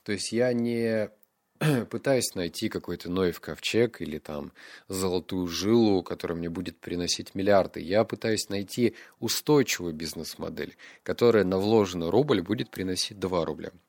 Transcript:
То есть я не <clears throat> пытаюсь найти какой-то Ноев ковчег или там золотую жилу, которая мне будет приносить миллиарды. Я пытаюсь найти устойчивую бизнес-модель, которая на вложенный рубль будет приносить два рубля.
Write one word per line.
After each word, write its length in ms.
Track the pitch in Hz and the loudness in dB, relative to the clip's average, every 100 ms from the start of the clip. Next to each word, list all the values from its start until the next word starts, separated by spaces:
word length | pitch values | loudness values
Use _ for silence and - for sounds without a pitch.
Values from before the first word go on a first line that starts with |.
То 80 | - | -6
есть 200 | 101 - | -6 -4
я 200 | 113 127 | 0 0
не 580 | 120 117 117 113 110 104 _ _ _ _ - | 0 0 0 0 0 -2 _ _ _ _ -2
<clears throat> 300 | 156 131 101 | 0 0 -2
пытаюсь 460 | 92 139 131 - 95 | -4 0 0 0 -2
найти 340 | 85 - - | -6 -4 -4
какой-то 400 | 90 - 87 87 | -4 -6 -8 -4
Ноев 300 | 90 90 - | 0 0 -2
ковчег 600 | - 80 - 107 120 - | -8 -8 -2 2 2 0
или 160 | 80 76 | -8 -8
там 360 | - 73 73 - - - - | -8 -10 -10 -14 -20 -20 -10
золотую 600 | 95 95 90 - 92 87 | -4 -2 -2 -2 -4 -4
жилу, 560 | 82 98 117 107 95 | -2 2 4 6 4
которая 340 | - 87 87 85 | 0 -6 -6 -4
мне 120 | 85 | -6
будет 280 | 87 90 - | -6 -8 -10
приносить 580 | - 87 87 - - 98 | -8 -4 -2 -4 -6 -2
миллиарды. 460 | 98 98 87 82 | 4 4 4 -2
Я 240 | 78 104 113 | -2 0 0
пытаюсь 420 | - 117 107 - | -2 -2 -2 -4
найти 480 | 98 98 - 117 - - - | -6 -6 0 0 0 -14 -8
устойчивую 720 | 110 - - 147 127 - 87 | -4 -2 4 4 4 0 -6
бизнес-модель, 840 | 78 80 82 78 - 82 - 73 - - - | -6 -8 -8 -10 -10 -8 -8 -8 -12 -20 -12
которая 400 | - - 120 110 | -6 4 6 6
на 140 | 92 95 | 6 2
вложенный 520 | 104 113 95 90 82 | 4 4 4 0 2
рубль 320 | 104 147 104 | 2 4 2
будет 300 | 85 117 - | 0 -4 -4
приносить 480 | - 92 90 - 104 | -6 -4 -2 -4 -4
два 240 | 92 90 | -2 0
рубля. 280 | 80 73 80 87 | -2 -4 -10 -14